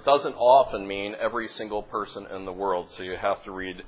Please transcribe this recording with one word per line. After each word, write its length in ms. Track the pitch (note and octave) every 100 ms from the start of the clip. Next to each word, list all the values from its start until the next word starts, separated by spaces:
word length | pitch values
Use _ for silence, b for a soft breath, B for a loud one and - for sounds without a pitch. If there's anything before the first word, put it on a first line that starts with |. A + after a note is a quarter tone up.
doesn't 300 | C#3 C#3+ D3
often 520 | A#2 A#2+ C3+ - G#2 G2
mean 300 | G2 G2+ G#2+
every 280 | A2 A#2 G#2+
single 340 | - G#2+ G#2
person 420 | G#2 A2 G2+ G2+ G2+
in 120 | F#2+
the 80 | F#2+
world. 360 | F2+ G2 F2+ F2
So 120 | -
you 140 | F#2 F2
have 260 | G2+ F#2+
to 60 | G#2
read, 320 | F#2+ F#2 F2